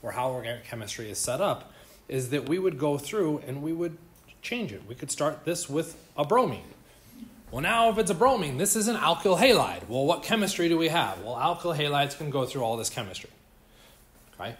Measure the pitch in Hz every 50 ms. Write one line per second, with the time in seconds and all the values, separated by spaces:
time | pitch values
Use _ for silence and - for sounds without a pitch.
0 | - 113 - 123 123 131 127 127 113 117 120 113 110 - 123 113 107 101 - -
1 | 113 107 98 - - 123 123 160 202 180 123 - - - - - - - - -
2 | - - 135 131 127 117 139 143 120 135 165 190 185 185 160 131 151 147 143 143
3 | - - 220 214 185 156 151 143 - 131 131 139 147 160 165 165 175 170 160 -
4 | - - - - - - - _ - - 233 247 214 139 104 - - 104 123 -
5 | 156 139 - - - 156 147 - - 160 170 165 - - 139 156 160 165 - -
6 | - - - - 147 143 208 254 247 175 113 - - - - - - - - -
7 | - - - - - - - - - - 113 127 151 185 226 233 233 226 208 220
8 | 214 180 196 160 233 262 262 220 170 143 127 135 190 202 - 220 202 226 226 -
9 | 147 160 165 - - 196 180 160 233 262 220 160 120 95 87 87 85 87 113 131
10 | 139 151 175 - - - 220 220 202 180 - - 170 165 170 160 165 160 156 170
11 | 123 101 95 95 98 117 123 120 135 170 175 170 175 175 160 147 147 143 143 143
12 | 143 139 - - 156 147 131 139 127 127 - 139 120 113 117 117 113 - - 131
13 | 113 98 92 - - - - - _ _ _ _ _ _ _ - - - - -
14 | - _ _ - - - - - 90 110 117